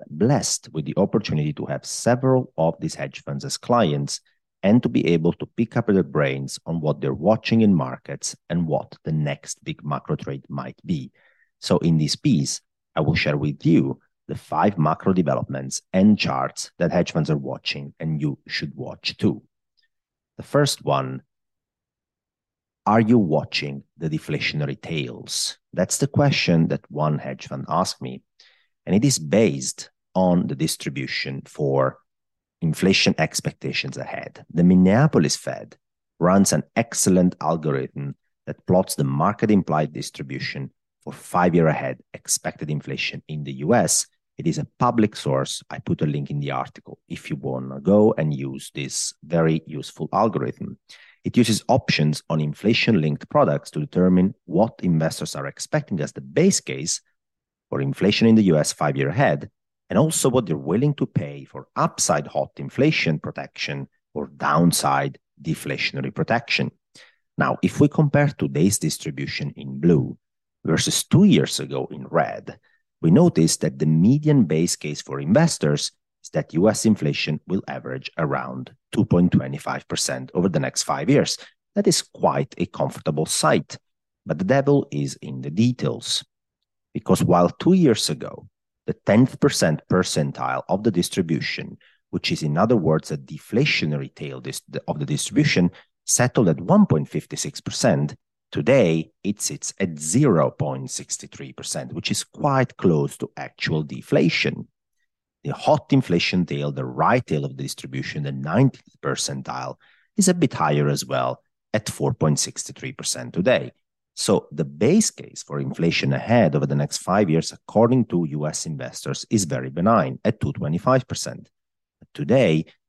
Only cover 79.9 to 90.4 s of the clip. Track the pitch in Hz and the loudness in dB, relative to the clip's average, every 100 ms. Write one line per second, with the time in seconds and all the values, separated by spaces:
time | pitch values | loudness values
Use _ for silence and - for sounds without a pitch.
79.9 | - - 64 65 - 92 82 65 - - | -4 -4 -6 -6 -2 0 0 -2 -4 -4
80.9 | 73 80 135 85 - - _ _ - 202 | -4 2 2 2 -4 -12 _ _ 0 2
81.9 | - - - 82 69 69 - 87 - 69 | 0 -2 -2 -2 0 -4 -6 -6 -4 -4
82.9 | - - 76 78 - 156 110 - - _ | -4 -4 -2 -2 0 2 0 -2 -12 _
83.9 | _ _ _ - 78 92 135 135 143 - | _ _ _ -8 -4 0 2 4 2 2
84.9 | 73 69 - 69 65 67 82 120 123 69 | -4 -6 -8 -12 -10 -6 2 2 2 -4
85.9 | 55 - - - _ _ _ _ _ _ | -4 -6 -6 -8 _ _ _ _ _ _
86.9 | - - 92 - 87 90 - 160 185 156 | -8 0 2 4 4 4 2 2 4 4
87.9 | 107 - 71 - - - _ _ _ - | 4 0 -6 -10 -14 -18 _ _ _ -10
88.9 | - - 107 131 - 143 - 90 76 - | -4 2 4 4 4 0 2 0 0 0
89.9 | 90 92 - 71 67 | 0 2 -2 -2 -4